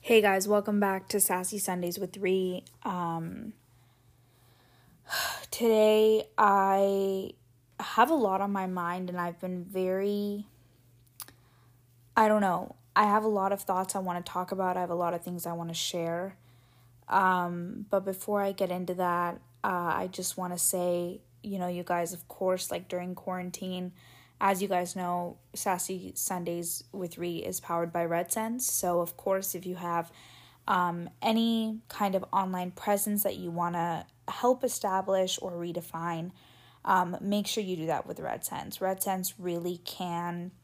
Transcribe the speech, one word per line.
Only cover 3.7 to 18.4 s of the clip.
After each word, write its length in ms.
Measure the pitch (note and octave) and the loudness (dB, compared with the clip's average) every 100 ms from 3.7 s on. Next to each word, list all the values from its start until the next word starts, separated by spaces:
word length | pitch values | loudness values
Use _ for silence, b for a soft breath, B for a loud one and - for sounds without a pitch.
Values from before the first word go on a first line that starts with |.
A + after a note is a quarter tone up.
| B B B B B B B B B B B B B B | B B B B B B B B B B B B B B
<sighs> 460 | B B B B | B B B B
today 800 | - A#3 A3 G#3+ G#3+ G#3+ A3 - - | 0 4 8 8 8 8 6 2 4
I 960 | G#3 G3 G3 G3 G3 G3 G3 F#3+ F#3+ - _ _ _ _ | 6 8 6 6 4 4 2 0 -4 -12 _ _ _ _
have 320 | - - B3+ | -2 4 6
a 60 | D#4+ | 6
lot 240 | G#3+ F#3+ | 2 2
on 140 | G3+ | 0
my 140 | G3 F#3 | -2 -2
mind 420 | F3+ E3+ F3+ F#3 | -2 -2 -4 -6
and 100 | F3+ | -4
I've 180 | F3 E3+ | -4 -4
been 240 | F#3 F3+ F3 | -6 -6 -6
very, 800 | F#3+ F#3 F#3+ G3 G#3 G3+ G#3 G#3 b b b b _ _ _ - b b b b b b _ _ - | -2 0 0 0 0 -2 -4 -10 b b b b _ _ _ -20 b b b b b b _ _ 4
I 140 | G#3+ | 6
don't 100 | G#3+ | 6
know, 380 | G3 F3 - - _ - | 4 0 -4 -14 _ 2
I 80 | |
have 220 | G#3+ G#3 A3 | 4 4 4
a 20 | |
lot 240 | G#3 F#3+ | 2 0
of 120 | G3 | 0
thoughts 340 | - F#3 F#3 G3 | 0 -2 0 -4
I 20 | |
wanna 220 | F#3+ F3 | -4 -6
talk 320 | F3 F3+ F3+ | -4 -6 -4
about. 240 | F#3+ F#3 F3+ | -2 0 0
I 20 | |
have 100 | F3+ | -2
a 60 | E3+ | 0
lot 180 | F3 | 0
of 120 | E3+ E3+ | -2 -6
things 200 | F3 E3+ | -6 -6
I 60 | |
wanna 220 | E3+ E3+ | -6 -6
share. 640 | E3 - F3+ E3 E3+ F#3+ - b b b b b b - | -4 -4 -2 -2 -4 -6 -10 b b b b b b 0
Um, 760 | F#3+ F#3 F#3 F3 F3 F3 - G3+ | 4 6 4 0 -4 -6 -8 -2
but 160 | G3 F#3+ | 0 0
before 360 | F#3+ - G#3 | -6 -2 0